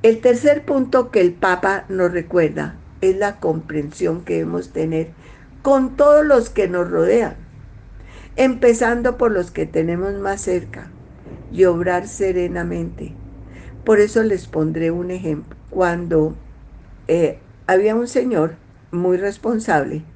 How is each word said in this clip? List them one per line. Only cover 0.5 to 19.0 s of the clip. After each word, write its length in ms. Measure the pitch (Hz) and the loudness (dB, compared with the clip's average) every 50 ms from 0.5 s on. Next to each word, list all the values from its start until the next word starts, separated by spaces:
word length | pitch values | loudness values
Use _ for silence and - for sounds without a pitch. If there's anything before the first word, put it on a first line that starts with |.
| 285 294 - | 2 2 0
punto 440 | - 285 269 254 - - - 240 247 | 0 0 0 0 2 2 0 0 2
que 100 | - 214 | 2 2
el 140 | 180 175 175 | 4 2 2
Papa 520 | 175 - 190 180 180 - 190 196 190 - - | 0 0 0 0 0 0 -2 -2 -2 -6 -6
nos 220 | 190 185 180 175 | -2 0 0 0
recuerda 680 | 175 175 165 175 - 180 165 151 156 151 151 - - - - - - - | 0 -4 -6 0 0 2 2 2 0 -4 -8 -8 -10 -14 -20 -20 -10 0
es 160 | - 190 185 | 0 0 2
la 220 | 196 208 202 202 - | 2 -2 -4 -4 -4
comprensión 800 | - 170 160 160 156 - 151 151 143 151 156 - 185 170 165 175 | -4 -4 -4 -4 -8 -6 -6 -6 -6 -8 -6 -4 -4 -4 -4 -4
que 140 | 170 - 170 | -6 -4 -4
debemos 340 | 165 160 165 170 175 180 - | -4 -4 -4 -6 -6 -8 -8
tener 440 | - 160 160 160 160 160 160 - - - - - - - - - - - - | -6 -6 -4 -2 -2 -4 -4 -6 -10 -20 -20 -20 -20 -20 -20 -20 -20 -4 0
con 320 | 269 277 269 262 - - | 2 2 2 2 0 2
todos 280 | - 285 294 294 302 302 | 4 6 6 8 6 6
los 280 | 302 277 240 233 - | 6 4 4 4 2
que 160 | - - 196 | -2 -2 0
nos 240 | 180 175 180 175 175 | 0 0 -2 -2 0
rodean, 460 | 175 165 165 185 214 233 220 151 - - - - - - - - - - - - - - - - - - - - - | 0 0 2 4 4 2 2 -2 -6 -12 -18 -20 -20 -20 -20 -20 -20 -20 -20 -20 -20 -20 -20 -20 -20 -20 -20 -12 0
empezando 840 | - 262 262 247 247 262 240 233 226 247 226 240 240 233 254 240 | 2 2 2 2 4 4 4 4 4 2 0 0 0 -2 -2 0
por 140 | - 247 226 | 2 0 0
los 180 | 208 185 180 175 | 2 0 -4 -4
que 160 | - 165 156 | -6 -6 -6
tenemos 480 | 156 160 160 160 170 170 175 190 196 202 | -2 -2 -2 -2 0 -2 -2 -4 -4 -6
más 280 | 202 196 196 196 196 | -4 -4 -6 -6 -4
cerca, 500 | - 190 180 175 - - - - - - - - - - - - - - - - - - | -4 -4 -4 -4 -4 -8 -16 -16 -18 -18 -20 -20 -20 -20 -20 -20 -18 -18 -18 -18 -16 -10
y 140 | - 170 185 | 2 4 4
obrar 420 | 180 170 170 180 180 180 180 196 | 4 4 2 0 0 -2 -2 -4
serenamente. 1040 | 208 - - 202 190 180 180 180 180 180 175 170 175 175 170 165 170 170 - 165 - - - - - - - - - - - - - - - - | -6 -6 -4 -2 -2 0 -2 -2 -2 -4 -6 -6 -6 -6 -6 -8 -8 -10 -12 -14 -14 -14 -16 -18 -20 -20 -20 -20 -20 -20 -20 -18 -18 -18 -6 0
Por 160 | - 220 208 | 2 4 4
eso 220 | 208 214 - 226 | 4 4 2 0
les 240 | 226 220 202 175 - | 2 2 0 -2 -4
pondré 460 | - - 160 156 156 160 165 165 165 | -6 -4 -2 -2 -2 -2 -2 -2 -2
un 180 | 165 175 180 180 | -2 -2 -6 -6
ejemplo. 480 | 185 180 190 160 151 151 - - - - - - | -8 -6 -4 -6 -6 -6 -8 -16 -20 -20 -20 -8
Cuando, 640 | - 185 185 175 170 175 175 170 170 156 151 160 156 - - - - - - - - - - - - - - | -2 0 0 0 0 -2 -2 0 2 2 2 0 -4 -10 -16 -20 -20 -20 -20 -20 -20 -20 -20 -20 -20 -14 -2
eh, 320 | - 160 170 165 143 - - - - - - - | -2 2 2 2 0 -2 -6 -18 -20 -20 -10 -2
había 280 | - 185 185 202 214 220 | 2 2 4 4 2 2
un 120 | 233 240 | 0 -2
señor 480 | 240 - 262 247 254 226 165 156 165 160 - - - - - - _ | 0 -2 -2 0 0 0 0 0 -2 -4 -10 -20 -20 -20 -20 -16 _
muy 260 | - 175 | -6 -2